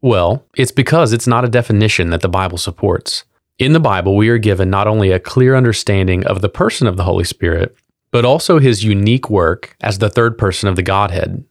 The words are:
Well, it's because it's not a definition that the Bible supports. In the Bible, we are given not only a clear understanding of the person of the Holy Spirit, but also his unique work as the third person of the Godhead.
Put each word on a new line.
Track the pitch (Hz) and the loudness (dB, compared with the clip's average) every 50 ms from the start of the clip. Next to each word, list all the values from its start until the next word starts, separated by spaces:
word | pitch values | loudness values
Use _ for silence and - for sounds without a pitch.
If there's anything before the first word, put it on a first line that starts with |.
Well, | - 131 113 95 87 85 110 143 _ _ _ | 2 2 2 2 2 0 -2 -4 _ _ _
it's | - - - | -2 -2 -2
because | - - 135 - 156 165 160 110 113 | 0 -2 0 2 2 2 2 2 0
it's | 117 - | -2 0
not | 127 117 117 123 | 0 0 0 0
a | 120 | 0
definition | 113 123 120 - 113 101 107 107 - - 87 85 | 0 0 0 2 0 2 2 2 0 -2 -2 -2
that | 85 82 | -4 -4
the | - 92 | -4 -2
Bible | 90 92 95 92 92 87 | -2 -2 -2 -4 -6 -6
supports. | - - 90 - - 98 90 - - - - - - _ _ _ _ _ _ _ | -8 -8 -8 -4 -2 -2 -2 -2 -4 -8 -10 -10 -12 _ _ _ _ _ _ _
In | 123 135 156 | 0 2 2
the | 165 | 2
Bible, | 156 123 101 92 85 98 98 | 2 2 0 0 0 2 2
we | 101 107 113 | 2 4 2
are | 120 113 | 2 2
given | 104 107 98 90 98 92 | 2 0 0 2 0 0
not | 95 98 104 | 0 0 0
only | 107 107 110 101 95 | 0 2 2 2 2
a | 92 92 | 2 0
clear | - - - 131 127 127 131 | -2 -2 0 2 2 4 4
understanding | 131 127 117 107 - - - 104 98 95 92 92 90 92 - | 4 2 2 0 -2 -2 -2 0 0 2 0 0 -2 -2 -4
of | 101 98 | -4 -2
the | 98 98 | -4 -6
person | - - 180 220 - - - | -2 -2 -2 -2 0 0 -2
of | 110 92 | 0 0
the | 95 85 | -2 -2
Holy | 95 90 92 90 | -2 0 -2 -2
Spirit, | - - _ - 87 85 85 82 - _ _ _ _ _ _ _ _ | -4 -4 _ -4 -2 -2 -2 -4 -6 _ _ _ _ _ _ _ _
but | - 120 117 | -2 0 2
also | 120 135 170 - - 175 156 | 2 2 0 2 2 2 4
his | 135 131 117 95 101 | 4 4 2 2 0
unique | 110 104 98 101 107 120 131 - - | 0 0 2 2 2 0 0 -2 0
work | 107 98 87 80 80 - - - _ _ | 0 2 2 2 0 -2 -8 -20 _ _
as | - 104 101 95 | -6 -6 -2 -2
the | 107 104 | -2 0
third | - - 117 117 113 - | 2 2 0 0 0 -2
person | - 98 90 - - 101 | -2 -2 -2 -2 -2 -2
of | 92 | -2
the | 87 90 | 0 -2
Godhead. | 92 95 98 101 98 87 92 - - 92 - 135 _ | 0 0 0 0 -2 -2 -4 -6 -6 -6 -10 -12 _